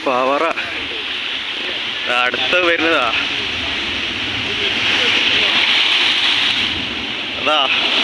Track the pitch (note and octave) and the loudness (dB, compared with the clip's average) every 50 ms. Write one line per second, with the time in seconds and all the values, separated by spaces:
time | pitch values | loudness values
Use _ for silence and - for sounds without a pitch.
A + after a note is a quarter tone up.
0 | - D3+ B2+ B2 C3 C3 C#3 C#3+ D#3+ D#3+ - - - - - - - - - - | 0 0 2 2 2 2 2 2 2 0 0 -2 -4 -6 -6 -6 -6 -6 -6 -6
1 | - - - - - - - - - - - - - - - - - - - - | -6 -6 -6 -6 -6 -6 -6 -6 -6 -6 -6 -6 -6 -6 -6 -6 -6 -6 -6 -4
2 | - B2 A#2+ B2 B2 B2 A#2+ B2 - - F3 F3+ F3+ E3+ E3+ D#3+ D#3 E3 E3 D3 | -2 0 2 2 2 2 0 0 0 2 2 2 4 4 2 2 4 2 4 4
3 | B2 A2+ G#2+ - - - - - - - - - - - - - - - - - | 2 2 2 0 -2 -2 -2 -4 -4 -4 -4 -4 -4 -4 -4 -4 -4 -4 -4 -4
4 | - - - - - - - - - - - - - - - - - - - - | -4 -4 -4 -4 -4 -4 -4 -4 -4 -4 -2 -2 -2 -2 0 0 0 2 2 2
5 | D#3+ D#3 - - - - - - - - - - - - - - - - - - | 2 2 2 2 2 2 2 2 2 2 2 2 2 2 2 2 2 2 2 2
6 | - - - - - - - - - - - - - - - - - - - - | 2 2 2 2 2 2 2 2 2 0 0 0 0 -2 -2 -4 -4 -6 -6 -6
7 | - - - - - - - - - D3 D#3 D3+ C3+ C3 C#3 - - - - - | -6 -6 -6 -6 -6 -6 -6 -2 0 2 2 4 2 2 2 2 2 2 2 2